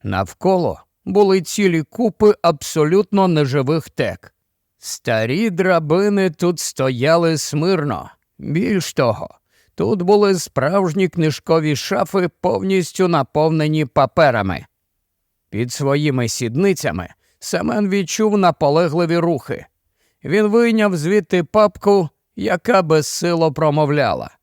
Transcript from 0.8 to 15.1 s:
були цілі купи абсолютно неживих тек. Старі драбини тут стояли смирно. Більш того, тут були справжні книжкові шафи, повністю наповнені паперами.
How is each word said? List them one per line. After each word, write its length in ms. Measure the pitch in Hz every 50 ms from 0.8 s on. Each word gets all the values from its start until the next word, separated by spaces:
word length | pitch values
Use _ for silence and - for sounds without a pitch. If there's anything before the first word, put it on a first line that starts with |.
| _ _ _ _ _
були 380 | - 190 208 208 190 190 190
цілі 400 | 156 - - - 208 185 165 160
купи 520 | 147 _ _ - 247 220 - _ 214 208 208 _
абсолютно 840 | - 170 156 139 - - - 160 151 151 175 202 208 _ - 202 190 185
неживих 640 | 165 151 147 131 131 147 131 131 160 160 - -
тек. 440 | _ - 131 104 - - - - _ _ _ _ _ _ _ _ _ _
Старі 720 | - - - - _ - 117 110 110 113 135 185 226 226
драбини 800 | 175 165 180 185 180 165 160 143 160 185 202 208 202 196 190 185
тут 300 | 151 _ 175 175 175 -
стояли 800 | - - - - 131 131 127 117 127 151 165 170 170 165 160 139
смирно. 720 | - - - 151 156 185 196 160 147 147 104 76 - - _ _ _ _ _ -
Більш 540 | - - 143 170 226 262 208 185 151 -
того, 360 | - - 135 117 104 - - - - _ _ _ _ _ _ _ _
тут 280 | - 175 214 233 185
були 320 | 175 180 208 208 208 196 190
справжні 760 | 170 - - _ 143 127 147 185 202 190 170 151 196 185 170
книжкові 680 | - 175 156 156 139 - _ - 165 165 156 151 147
шафи, 520 | - - - 196 - 190 - - 196 180 165 _ _
повністю 680 | - 180 214 196 190 190 190 190 170 - - - 185 180
наповнені 760 | 170 147 131 _ _ 151 156 160 160 156 151 151 156 156 151
паперами. 840 | 123 _ 156 135 - _ 180 160 139 117 110 101 98 85 - - _ _ _ _ _ _ _ _ _